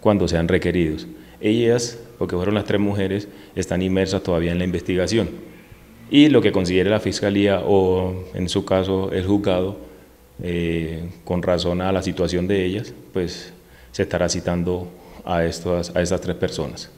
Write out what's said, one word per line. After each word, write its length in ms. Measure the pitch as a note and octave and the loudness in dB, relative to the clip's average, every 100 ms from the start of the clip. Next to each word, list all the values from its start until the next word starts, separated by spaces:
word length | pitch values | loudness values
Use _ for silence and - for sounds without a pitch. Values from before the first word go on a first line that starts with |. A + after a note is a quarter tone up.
cuando 260 | A2 G2+ F2 | 4 4 4
sean 220 | E2 E2+ | 2 2
requeridos. 580 | F#2 F2 F2 E2 D#2 - - - - | 2 2 2 0 -2 -10 -18 -20 -4
Ellas, 580 | G#2+ A2+ A#2 A#2+ A#2+ - - - | 0 2 4 2 0 -10 -18 -8
porque 160 | F2+ | -4
fueron 200 | F2+ F#2 | -2 0
las 100 | G#2 | -2
tres 160 | G2+ G#2 | 0 0
mujeres, 480 | G2+ G2+ F#2+ G2 G2+ - - | 0 0 -2 -2 -6 -16 -14
están 280 | - F#2 F2+ | -6 -2 0
inmersas 400 | F#2 F#2 F#2+ G2 | 0 2 2 0
todavía 300 | F#2+ E2+ E2+ | 0 0 0
en 60 | F2 | 0
la 60 | |
investigación. 640 | F2+ F2 - F2+ F2+ A2+ F#2 - - - - - - - - | -2 -2 -2 0 2 2 0 -4 -16 -20 -20 -20 -20 -20 2
Y 180 | C#3+ D3+ | 6 8
lo 140 | B2+ | 8
que 80 | G#2 | 4
considere 400 | F#2+ F2+ F2+ F#2 | 2 2 2 4
la 80 | G#2 | 2
fiscalía 640 | G#2 F#2 G#2 G2+ G2+ F#2+ | 0 -2 0 2 4 2
o, 600 | - G2 F#2 F#2 F#2 F#2 F#2 | 4 4 4 2 0 -4 -8
en 140 | F#2+ F2+ | -6 -2
su 160 | G2+ | -2
caso, 480 | - F#2+ F#2+ F#2+ F#2+ | 2 2 2 0 0
el 140 | F2 F#2 | -2 0
juzgado, 520 | G2+ F#2+ F2+ F#2 G2 - - - - - - | 0 2 0 -2 -6 -14 -20 -20 -20 -20 -12
eh, 680 | F2+ F2 E2+ E2 D#2+ D#2+ E2+ F#2 | -6 -4 -2 -2 -4 -8 -10 -14
con 180 | - F2+ | -6 -4
razón 380 | E2+ F2 F2 F2 | -2 -2 0 -2
a 120 | F#2 | -2
la 100 | F#2+ | -2
situación 460 | F#2 E2+ E2+ F2 F2+ | -2 -2 -2 -2 0
de 160 | G2 | 0
ellas, 280 | F#2 F#2+ A#2+ - - | 0 -4 -8 -16 -10
pues 400 | - F2 - - - - - - | -6 -6 -8 -16 -20 -20 -20 -20
se 100 | - | -4
estará 260 | F#2+ F2 F2 | -2 0 0
citando 640 | F2+ E2+ F2 F2 F2+ F2+ - - - | -2 -2 -2 -2 -4 -6 -16 -20 -16
a 200 | - F2 | -4 0
estas, 500 | E2 E2 - F2 E2+ | 0 -2 -2 -2 -2
a 80 | F2 | -2
estas 180 | F2 F2+ | 0 -2
tres 160 | F#2 F2 | -4 -4
personas. 540 | F#2 - C#2+ - - | -4 -4 -8 -8 -16